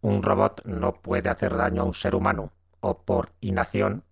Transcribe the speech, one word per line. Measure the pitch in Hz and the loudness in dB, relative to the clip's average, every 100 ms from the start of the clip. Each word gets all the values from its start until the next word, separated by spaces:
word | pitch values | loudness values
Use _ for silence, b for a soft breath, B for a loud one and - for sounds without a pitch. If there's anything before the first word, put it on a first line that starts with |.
Un | 104 101 | 0 0
robot | 98 - 101 - | 2 2 2 0
no | - - - | -8 -4 -2
puede | - - 143 - | -4 -4 -2 0
hacer | - - - | 0 0 0
daño | - - | 0 2
a | |
un | 95 | 0
ser | - - | 0 0
humano | 95 98 101 101 _ _ _ | 2 2 0 -4 _ _ _
o, | - - | -4 -4
por | - 95 - _ | 0 0 0 _
inacción, | 101 95 - 104 98 104 - | -2 -2 0 2 0 0 -6